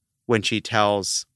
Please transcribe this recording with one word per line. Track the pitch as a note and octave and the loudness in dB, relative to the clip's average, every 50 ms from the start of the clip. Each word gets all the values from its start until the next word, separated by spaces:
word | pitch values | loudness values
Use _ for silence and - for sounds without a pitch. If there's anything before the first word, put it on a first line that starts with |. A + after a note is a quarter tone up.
| _ _ _ _ _ | _ _ _ _ _
when | - A#2+ G#2+ | 0 0 0
she | - - A2+ G#2 | 2 0 -4 -4
tells | - - A#2+ G#2+ G#2 G#2 G#2 G2+ F#2 - - - - - _ | -4 -2 0 2 2 2 2 0 -2 -4 -6 -6 -8 -10 _